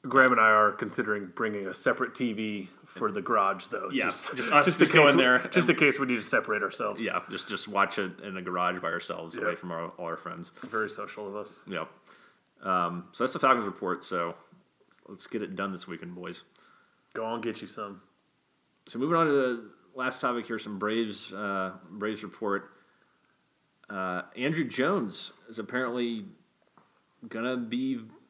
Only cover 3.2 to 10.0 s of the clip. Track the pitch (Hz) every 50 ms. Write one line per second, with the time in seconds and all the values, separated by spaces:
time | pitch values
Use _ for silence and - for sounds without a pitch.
3.2 | 92 98 120 107 98 98 98 95 - - 117 104 - - 139 127 101 90 90 -
4.2 | - - 156 127 120 120 151 147 143 180 165 - - 143 - 160 151 143 139 135
5.2 | 131 127 127 127 - - - 180 165 - 151 - 151 143 127 143 139 127 123 113
6.2 | 101 - - 113 - - 107 104 104 95 - - 110 104 101 92 113 95 90 90
7.2 | - - 92 92 - - 104 92 - 107 101 98 98 98 - - 98 92 87 -
8.2 | - 104 95 92 90 92 90 90 90 90 90 90 85 85 85 85 - - 87 87
9.2 | 82 82 82 87 85 87 87 - - 90 85 82 85 85 - -